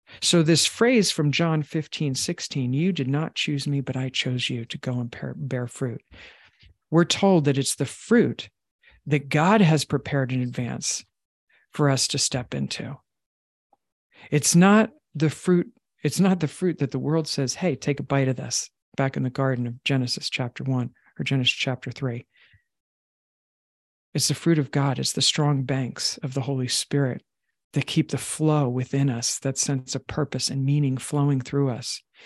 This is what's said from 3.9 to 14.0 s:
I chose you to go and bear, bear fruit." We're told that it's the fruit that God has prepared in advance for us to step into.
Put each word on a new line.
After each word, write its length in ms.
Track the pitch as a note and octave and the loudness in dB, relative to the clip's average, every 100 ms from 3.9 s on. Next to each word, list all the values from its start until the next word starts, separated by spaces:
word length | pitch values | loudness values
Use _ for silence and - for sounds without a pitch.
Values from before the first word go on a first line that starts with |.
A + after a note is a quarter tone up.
| C3 | -4
I 140 | C3 | -4
chose 400 | - C3 B2+ - | -4 -4 -4 -4
you 160 | B2 A#2 | -6 -8
to 120 | - | -8
go 200 | - B2 | -6 -4
and 120 | A#2+ | -6
bear, 240 | - C3 C#3 | -8 -10 -8
bear 300 | C#3 B2+ B2 | -6 -6 -6
fruit." 340 | - C3 A2 - - - - _ _ - _ _ | -6 -6 -6 -14 -20 -20 -20 _ _ -20 _ _
We're 160 | D#3+ E3+ | 2 4
told 400 | - G3 F3+ C#3+ | 4 4 6 4
that 140 | C3+ | 2
it's 160 | C3 - | 0 -2
the 100 | C3+ | -6
fruit 640 | - - A#3+ C3+ - - _ _ _ _ _ - | -8 2 4 4 0 -10 _ _ _ _ _ -2
that 240 | C#3+ C#3 | -2 2
God 320 | D3 E3+ A3 | 2 6 6
has 240 | E3+ D#3 - | 6 6 2
prepared 460 | D3 - C#3+ B2+ | -4 -2 -2 0
in 100 | B2+ | -2
advance 640 | B2 B2 A#2+ B2+ - - - _ _ _ _ _ _ | -2 -4 -6 -6 -6 -6 -10 _ _ _ _ _ _
for 160 | - D3 | 0 2
us 160 | C3+ - | 2 0
to 100 | C#3 | -2
step 380 | - C3 A#2+ C#3 | -2 -4 -6 -6
into. 420 | C3+ - A2+ C#3 _ _ _ _ _ _ _ _ _ _ | -6 -6 -10 -12 _ _ _ _ _ _ _ _ _ _